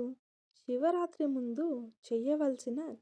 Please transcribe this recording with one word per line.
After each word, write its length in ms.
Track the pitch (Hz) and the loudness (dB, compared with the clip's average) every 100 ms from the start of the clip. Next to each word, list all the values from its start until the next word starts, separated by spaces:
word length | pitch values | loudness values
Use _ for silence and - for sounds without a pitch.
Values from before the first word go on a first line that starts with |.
| 240 262 _ _ _ | -2 -8 _ _ _
శివరాత్రి 720 | _ - 247 320 349 339 - 294 | _ -4 2 2 2 0 0 0
ముందు 400 | 262 240 233 330 247 226 - | 0 -2 -2 -2 -2 -6 -16
చేయవలసిన 760 | - 226 262 302 285 254 247 254 320 - | -4 0 2 2 2 0 -4 -4 -6 -10